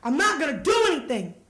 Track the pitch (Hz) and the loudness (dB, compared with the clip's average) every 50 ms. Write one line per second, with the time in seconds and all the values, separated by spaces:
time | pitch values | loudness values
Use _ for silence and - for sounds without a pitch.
0 | - 240 254 302 440 427 403 294 320 294 262 190 - 359 427 466 453 415 349 285 | -2 -2 0 2 2 2 2 0 -2 -4 -4 -4 0 2 2 4 4 2 2 0
1 | - - 254 208 185 170 175 - _ | -2 -4 -6 -4 -4 -8 -12 -16 _